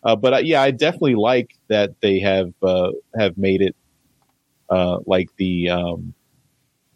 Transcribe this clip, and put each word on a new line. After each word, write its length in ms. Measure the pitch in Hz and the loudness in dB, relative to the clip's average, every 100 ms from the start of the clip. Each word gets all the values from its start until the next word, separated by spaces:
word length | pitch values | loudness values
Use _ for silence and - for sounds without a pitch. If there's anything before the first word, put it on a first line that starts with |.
Uh, 100 | 117 | 0
but, 200 | 110 127 | 2 2
uh, 40 | 131 | 2
yeah, 240 | 160 151 | 2 2
I 80 | 135 | 2
definitely 460 | 123 151 175 151 117 | 2 -2 0 0 2
like 340 | 107 127 113 _ _ | 2 0 -2 _ _
that 320 | 107 101 - | 0 0 0
they 200 | 104 95 | 0 0
have, 320 | 98 95 90 - | 0 0 -2 -2
uh, 300 | 95 92 90 - _ 113 | -2 0 -2 -4 _ -2
have 180 | 101 87 | -2 0
made 240 | 95 95 | 0 2
it, 140 | 98 - _ _ _ _ _ _ _ _ _ | 0 -4 _ _ _ _ _ _ _ _ _
uh, 280 | 92 90 90 - | 0 0 -2 -2
like 220 | 92 92 _ | -2 -2 _
the, 320 | 95 90 87 | -4 -2 -2
um, 440 | 87 87 87 87 - _ _ _ _ _ _ _ | -2 -4 -8 -12 -18 _ _ _ _ _ _ _